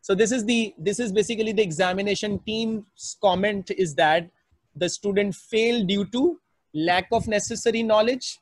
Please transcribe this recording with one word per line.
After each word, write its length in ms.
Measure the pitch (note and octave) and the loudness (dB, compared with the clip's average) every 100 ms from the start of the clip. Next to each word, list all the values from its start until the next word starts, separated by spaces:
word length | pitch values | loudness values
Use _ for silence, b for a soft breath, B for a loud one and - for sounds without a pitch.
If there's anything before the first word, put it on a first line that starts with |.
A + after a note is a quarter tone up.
So 140 | - | -2
this 180 | G3 A3 | 2 2
is 120 | B3+ | 2
the, 300 | G#3+ A#3 A3 - | 0 0 0 -4
this 200 | D#3+ G#3 | -4 -2
is 140 | A#3 | -2
basically 400 | G3 G#3 A3+ A3 | 0 0 0 -2
the 100 | G#3+ | 0
examination 760 | G#3 D3+ F#3 F#3 G3+ G3 G#3+ G3+ | 0 2 0 0 0 -2 -2 -6
team's 760 | - A3 A3+ A3 G3+ _ - - | -4 -4 -4 -6 -10 _ -16 -2
comment, 500 | G3+ F3+ G3+ G#3 F#3 - | 0 2 0 -2 -6 -2
is 180 | F#3 | -2
that 340 | D3 D#3+ D#3+ F3 _ _ _ _ | 2 2 2 0 _ _ _ _
the 140 | - F3 | -4 -4
student 460 | - G#3 G3 G3+ | -4 -2 0 0
failed 520 | F3+ - A3 A3+ A#3+ F#3 | -4 -4 0 2 2 0
due 180 | G3+ G3 | 0 -2
to 340 | A#3+ D4+ F4 _ _ _ | 0 0 0 _ _ _
lack 320 | D3+ D#3+ F3+ F#3 | -4 0 0 2
of 160 | A3+ A3+ | -2 0
necessary 540 | G#3 - A#3 - A3+ | -2 -2 -2 0 0
knowledge 560 | A3+ G#3+ A3 C4 - - | 2 4 4 0 -6 -14